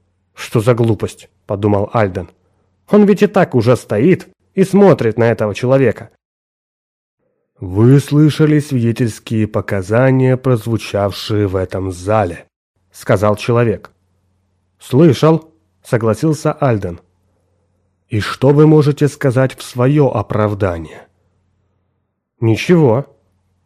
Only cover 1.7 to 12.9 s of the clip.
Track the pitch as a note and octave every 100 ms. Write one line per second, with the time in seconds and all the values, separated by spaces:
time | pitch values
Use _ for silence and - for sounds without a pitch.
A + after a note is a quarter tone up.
1.7 | G2+ G#2 - G2+ F#2 F2 _ _ _ _
2.7 | _ - G#3+ G3+ G3+ G#3 G3 E3+ B2+ G#2
3.7 | A#2+ - G#2+ D#3 E3+ - _ _ - F3+
4.7 | G3+ G3 C3+ A#2 G#2+ A2+ A2+ G#2+ G2 B2
5.7 | C3+ B2 - - _ _ _ _ _ _
6.7 | _ _ _ _ _ _ _ _ - F#2+
7.7 | F#2+ A#2+ C#3 C#3 D3 D#3 - D3+ D3+ C#3+
8.7 | C3 A#2 A2+ A#2+ - - A2 G#2 G#2+ -
9.7 | G2+ F2+ A2+ C3 C3 B2+ B2+ C3 A#2+ A#2
10.7 | A2 - G2+ G2+ F#2+ - G#2 G2+ F#2+ F#2
11.7 | G2 F#2+ F2+ F#2 G#2+ F#2+ E2 - _ _
12.7 | _ _